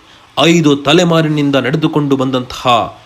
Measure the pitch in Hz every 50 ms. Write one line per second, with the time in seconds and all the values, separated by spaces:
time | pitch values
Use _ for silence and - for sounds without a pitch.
0 | - - - - - - _ - 139 165 175 175 156 147 143 143 - - 156 175
1 | 180 170 165 165 160 151 151 147 143 143 139 135 120 123 147 160 151 160 160 156
2 | 147 139 139 127 127 135 131 127 123 127 - - - 127 120 113 95 - - -
3 | -